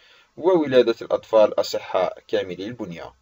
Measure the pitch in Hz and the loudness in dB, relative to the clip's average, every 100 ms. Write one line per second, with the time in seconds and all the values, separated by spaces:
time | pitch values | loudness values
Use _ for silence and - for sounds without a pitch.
0 | _ _ _ - 165 175 139 127 117 - | _ _ _ -4 0 2 4 4 4 0
1 | 92 104 - 110 107 - - 107 - 95 | -2 -4 2 4 4 2 -4 -6 -4 -2
2 | 87 - - 107 95 87 107 120 98 80 | -2 -6 -6 -4 -4 -8 -10 -10 -12 -12
3 | 62 _ | -18 _